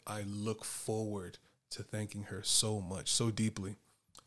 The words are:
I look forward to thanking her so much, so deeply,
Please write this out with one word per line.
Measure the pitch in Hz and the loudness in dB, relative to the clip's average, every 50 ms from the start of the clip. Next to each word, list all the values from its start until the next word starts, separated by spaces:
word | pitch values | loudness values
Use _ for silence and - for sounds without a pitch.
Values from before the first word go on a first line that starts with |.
| - - | -8 -6
I | 104 107 104 | -6 -4 -4
look | 101 101 104 104 110 110 107 - | -4 -4 -2 0 0 0 -2 -4
forward | - - - - - 110 110 110 107 101 101 92 87 - - - _ _ _ _ - | -6 -6 -4 -2 0 0 0 0 0 -2 -4 -4 -6 -10 -14 -18 _ _ _ _ -10
to | - - 104 | -8 -8 -6
thanking | - - 107 107 104 - 104 98 | -4 -4 -2 -2 -2 -4 -6 -6
her | - 95 92 95 | -6 -6 -4 0
so | - - - - 110 107 104 | 4 6 6 6 4 2 0
much, | 92 87 95 95 - - | 0 -2 -4 -2 0 2
so | - - 117 113 | 4 4 4 4
deeply, | 107 101 110 110 - - 95 95 101 - _ _ _ _ _ _ - - - | 4 4 2 2 2 0 -4 -6 -8 -10 _ _ _ _ _ _ -20 -20 -20